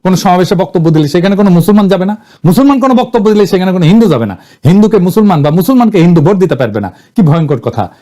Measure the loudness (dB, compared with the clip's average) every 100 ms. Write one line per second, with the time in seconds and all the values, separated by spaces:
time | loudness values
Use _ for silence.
0 | -4 -2 0 0 0 -2 -2 -2 0 0
1 | 0 -2 -2 0 2 2 2 2 2 -2
2 | -4 -8 _ _ -2 2 2 0 0 0
3 | -2 -2 0 0 0 -2 -2 0 2 2
4 | 2 0 -4 -10 _ _ 0 2 2 2
5 | 0 0 0 0 0 0 0 0 0 2
6 | 2 2 2 2 0 0 -4 -4 -8 -10
7 | _ -2 0 0 -2 -4 -4 -6 -10 _